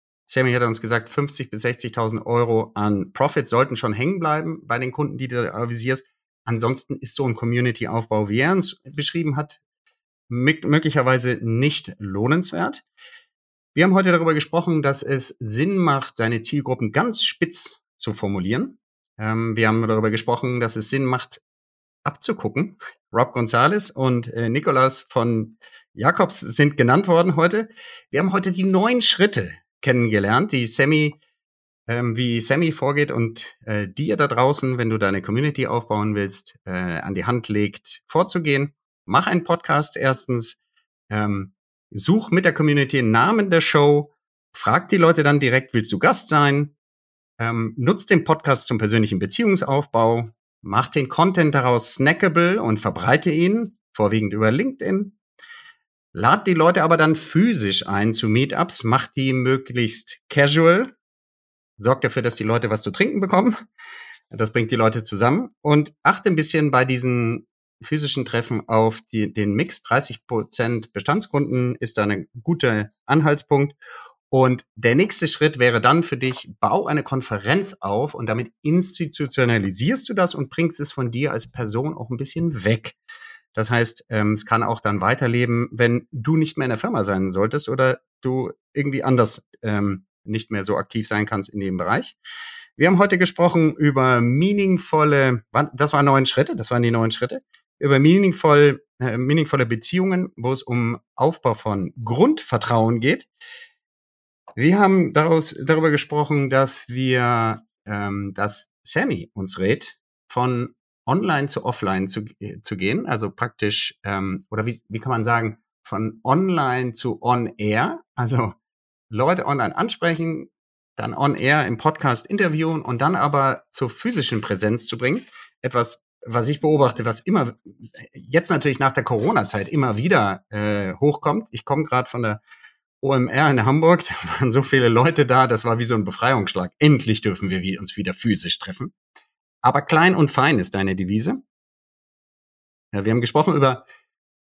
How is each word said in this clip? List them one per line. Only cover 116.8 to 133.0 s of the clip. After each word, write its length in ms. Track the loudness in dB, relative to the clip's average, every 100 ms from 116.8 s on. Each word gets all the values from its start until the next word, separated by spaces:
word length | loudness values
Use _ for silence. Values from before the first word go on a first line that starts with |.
| -4
zu 300 | -6 -6 -4
on 300 | -2 0 -2 -4
air, 460 | -2 0 -2 -4 -10 -6
also 380 | -2 0 -2 -6 _ _ _ _ -8
Leute 380 | 0 0 0 0
online 280 | -2 -2 -2
ansprechen, 760 | -6 -2 -2 -2 -4 -6 -10 _ _ _ _ -10
dann 200 | -8 -2
on 200 | -2 0
air 300 | 2 2 0
im 120 | -2
Podcast 500 | -2 0 -2 -2 -4
interviewen 560 | -2 0 0 -2 -4
und 180 | -4 -2
dann 140 | 0 0
aber 480 | 0 2 0 -2 _
zur 180 | -6 -6
physischen 520 | -6 -6 -4 -2 -4
Präsenz 440 | -4 -2 -2 -2 -6
zu 120 | -4
bringen. 280 | -2 -2 -6 -20 -20 _
Etwas, 420 | -4 -2 -2 -6 _ _
was 240 | -4 -2 -2
ich 140 | 0
beobachte, 420 | 2 4 4 2
was 160 | -4 -4
immer, 380 | 0 0 0 -6 -18 -20 -20 -20 -20
jetzt 360 | -20 -2 -2 0
natürlich 300 | 0 0 0
nach 140 | 0
der 100 | 0
Corona-Zeit 640 | -2 0 2 2 0 -4 -2
immer 280 | 0 0 0
wieder, 480 | 2 2 2 -2 _
äh, 440 | -4 -2 -2 -4
hochkommt. 540 | 0 0 0 -2 -4 -6
Ich 160 | -10 -4
komme 200 | -4 0
grad 240 | -2 -2
von 120 | -4
der 200 | -4 -4 _ -20 -20 _ _ _